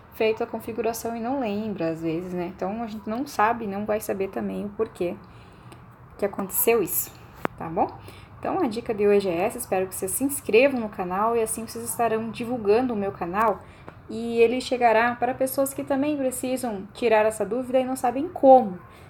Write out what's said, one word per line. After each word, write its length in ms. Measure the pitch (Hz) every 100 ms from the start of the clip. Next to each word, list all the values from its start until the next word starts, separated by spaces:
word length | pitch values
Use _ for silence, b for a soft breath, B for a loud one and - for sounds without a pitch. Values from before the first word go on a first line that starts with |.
| -
feito 300 | - 220 220
a 40 | 226
configuração 680 | 226 233 220 220 226 233 233
e 40 |
não 180 | 226 285
lembra, 500 | 226 202 220 196 165
às 120 | 160
vezes, 320 | 165 165 180
né? 180 | 180 175
Então, 300 | - 185 220
a 40 | 226
gente 220 | 214 214
não 160 | 226 285
sabe, 400 | - 214 240 214
não 200 | 196 214
vai 160 | 214
saber 280 | 214 196 196
também 360 | 226 202 190 202
o 40 |
porquê 460 | 202 226 - 175 208 B B B B B B - - - -
que 80 | 202
aconteceu 580 | 196 190 - 226 233
isso, 260 | 160 - - B B B - -
tá 120 | 165
bom? 180 | 175 277 - B B B -
Então, 220 | - 330
a 80 | 285
dica 260 | 220 233
de 140 | 208 208
hoje 220 | 202 196
é 140 | 165
essa. 140 | 214 240
Espero 300 | - 190 190
que 80 | -
vocês 160 | 190
se 140 | - 269
inscrevam 560 | 285 - 214 277 262
no 80 | 214
canal 480 | - 180 190 220 233
e 40 |
assim 240 | 220 - 226
vocês 200 | 233 233
estarão 440 | - 240 220 226
divulgando 640 | 214 233 247 202 220 262
o 40 | 214
meu 160 | 196
canal 480 | 196 170 190 226 185 B B B B -
e 300 | 220 233 233
ele 200 | 233 254
chegará 560 | - 247 240 220 240 240
para 180 | 240
pessoas 400 | 254 269 - 269
que 120 | - 277
também 320 | 269 294 294
precisam 680 | 262 254 254 254 247 202 202
tirar 320 | - 240 214 220
essa 200 | 214 190
dúvida 340 | 240 247 254
e 60 | 254
não 100 | 262
sabem 320 | 247 247 349
como. 500 | - 269 262 214 180 B B B